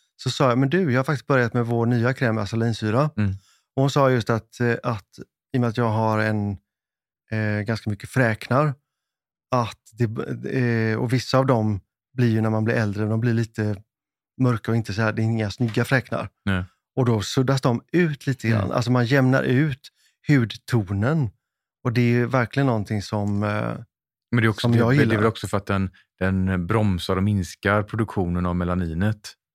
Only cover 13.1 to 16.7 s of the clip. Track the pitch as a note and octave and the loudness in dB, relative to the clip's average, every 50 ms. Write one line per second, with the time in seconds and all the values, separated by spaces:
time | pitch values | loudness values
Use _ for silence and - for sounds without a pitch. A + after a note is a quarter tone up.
13.1 | A2 A2+ A#2+ A#2+ A2+ A#2 A2+ A2+ - - G#2+ G#2+ G#2 F#2+ - _ _ _ _ _ | 0 0 0 0 0 0 -2 -4 -4 -4 -4 -4 -4 -6 -10 _ _ _ _ _
14.1 | _ _ _ _ _ - C3 B2 A#2+ A2 - - A2+ A#2 A2 - G2 A2+ A2+ G#2+ | _ _ _ _ _ 0 0 0 0 0 -2 -2 0 0 -2 -2 -2 -2 0 0
15.1 | G#2 A2+ A2 A2 A#2 A2+ G#2+ G2 - - B2 A2 G#2+ A#2+ A#2+ - C#3 B2 - - | 0 0 0 0 0 0 -2 -2 -2 -2 -2 -2 0 0 0 2 0 0 0 -2
16.1 | - - - - _ _ - G2+ F#2+ F2+ F#2 - | -6 -8 -8 -8 _ _ -2 -2 0 -2 -2 -6